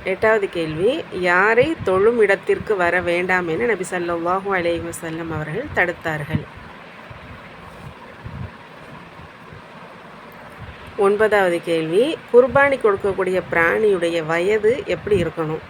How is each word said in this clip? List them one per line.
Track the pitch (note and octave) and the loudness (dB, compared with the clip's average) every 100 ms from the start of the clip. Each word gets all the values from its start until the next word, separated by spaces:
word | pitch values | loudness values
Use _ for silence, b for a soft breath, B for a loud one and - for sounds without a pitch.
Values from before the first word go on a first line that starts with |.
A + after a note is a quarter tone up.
எட்டாவது | F#3 F#3 A3 A3 G3 | -4 0 2 2 0
கேள்வி, | F3 D#3+ D#3 G3+ D#4+ - G3 | -4 -4 0 0 0 -6 -2
யாரை | F3+ F3+ G3+ A3+ C#4+ E4 | 2 4 6 4 2 0
தொழும் | - F#3 G#3 A#3+ | 0 4 4 4
இடத்திற்கு | G3+ G3 - F#3+ F#3 G3+ | 4 2 2 -2 0 0
வர | F3 F3 | 2 2
வேண்டாம் | F3 F3 F#3 F#3 F3 | 0 -2 0 0 0
என | E3 | -2
நபி | A#3 F#3 F3+ | -2 -2 -4
ஸல்லல்லாஹு | F3+ F3 E3+ E3+ F#3+ G3 | -4 -4 -2 -2 -2 0
அலைஹி | F#3+ E3+ E3+ | -2 0 -2
வஸல்லம் | E3 E3 E3 D#3+ E3 | -6 -10 -10 -8 -6
அவர்கள் | D#3 D3+ F3 D4 | -6 -6 -8 -6
தடுத்தார்கள்? | A3+ F3 F3 E3 D3+ D3 - - - - - - - - - - - - - - - - - - - - - - - - - - - - - - - - - - - - - - - - - - - - - - - | -2 -2 -2 -6 -6 -4 -6 -6 -18 -20 -20 -20 -20 -18 -18 -18 -18 -18 -20 -20 -18 -18 -18 -20 -18 -14 -12 -14 -14 -20 -20 -18 -18 -20 -20 -20 -20 -20 -20 -20 -20 -20 -20 -20 -20 -20 -20 -20 -18 -18 -16 -14 0
ஒன்பதாவது | G3 G#3 G#3+ G#3 F#3 E3+ | 2 4 4 4 2 0
கேள்வி, | E3 E3 D#3+ F3 C#4 D#4+ - | -2 -2 2 2 2 -2 4
குர்பானி | A#3+ B3+ C#4 C#4 C4+ | 6 6 4 4 4
கொடுக்கக்கூடிய | A3 G3 G3+ F#3+ F#3 F#3 F3 | 2 2 -2 0 0 -2 0
பிராணியுடைய | E3+ E3 G3+ G#3+ F#3 E3+ E3 D#3 | 2 2 4 2 2 0 -2 -2
வயது | E3+ F3+ G#3+ G#3+ C4 - | 0 0 2 2 0 -2
எப்படி | F3 G3+ G#3 | -6 0 0
இருக்கணும்? | D#3+ D#3+ D#3 D#3 | 0 -4 -4 -6